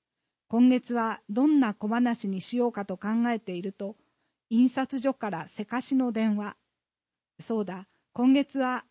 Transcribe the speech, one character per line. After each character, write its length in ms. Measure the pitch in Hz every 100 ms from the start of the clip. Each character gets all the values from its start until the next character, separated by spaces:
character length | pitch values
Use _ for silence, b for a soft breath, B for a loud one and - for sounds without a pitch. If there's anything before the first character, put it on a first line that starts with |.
| _ _ _ _ _
今 180 | 233 247
月 260 | 247 -
は 280 | 240 226 - -
ど 180 | 208 302
ん 140 | 294
な 120 | 226
小 140 | 202 214
話 400 | 233 247 233 196
に 140 | 190
し 160 | - 247
よ 100 | 240
う 40 |
か 100 | 208
と 140 | 196 180
考 100 | 202 226 240
え 100 | 226
て 140 | 208
い 80 | 175
る 100 | 196
と、 240 | - 202 - _ _ _ _ _
印 180 | 226 254
刷 320 | - 262 269
所 140 | 269
か 160 | 262 214
ら 180 | 165 151
せ 160 | -
か 160 | 208 247
し 160 | - 262
の 160 | 247
電 240 | 220 220 208
話。 220 | 208 - _ _ _ _ _ _ _ -
そ 220 | - 226
う 40 | 196
だ、 220 | 180 196 _ _ -
今 140 | 254
月 260 | 277 277 277
は 240 | 254 247 -